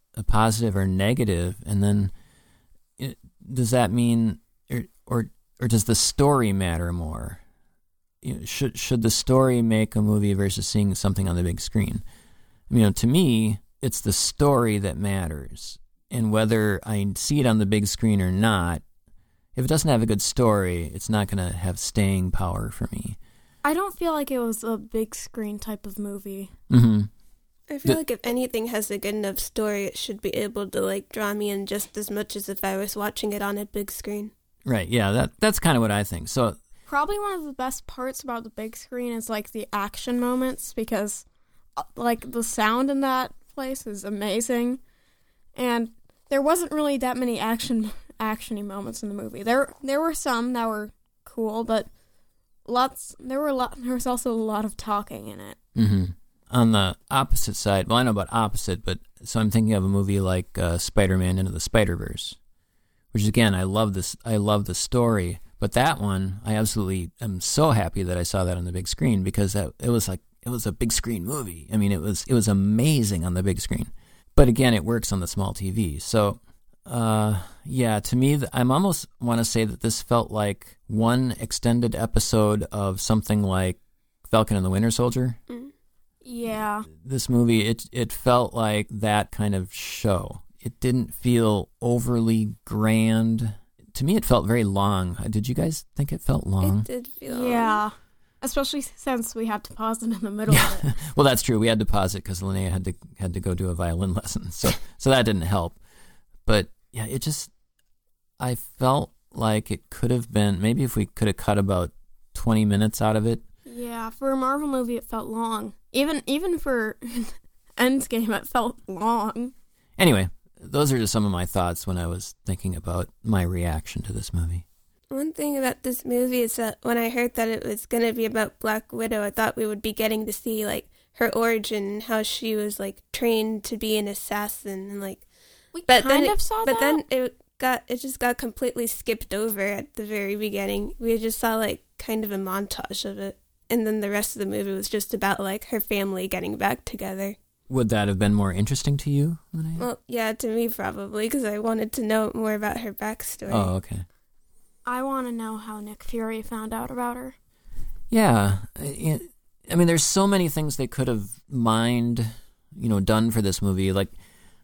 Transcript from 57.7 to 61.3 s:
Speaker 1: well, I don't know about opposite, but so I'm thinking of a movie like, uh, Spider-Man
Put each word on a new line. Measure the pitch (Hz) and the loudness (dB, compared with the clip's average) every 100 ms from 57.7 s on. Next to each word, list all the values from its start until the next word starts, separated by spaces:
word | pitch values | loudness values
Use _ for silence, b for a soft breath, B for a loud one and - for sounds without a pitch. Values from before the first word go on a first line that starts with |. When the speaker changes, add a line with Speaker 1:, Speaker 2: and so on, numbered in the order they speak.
| 98 90 | 2 4
Speaker 1:
well, | 117 | 2
I | |
don't | 127 | 4
know | 104 | 2
about | 90 | 0
opposite, | 113 107 - - 90 | 0 0 -2 -2 -4
but | - 95 - - | -4 -6 -8 -18
so | - 117 | -4 0
I'm | 110 | 2
thinking | 113 110 | 2 4
of | 104 | 2
a | 95 | 2
movie | 98 98 98 | 2 2 2
like, | 95 92 - 92 | 2 0 -2 -2
uh, | 87 85 | -2 -2
Spider-Man | - - 95 92 92 | 0 2 4 2 2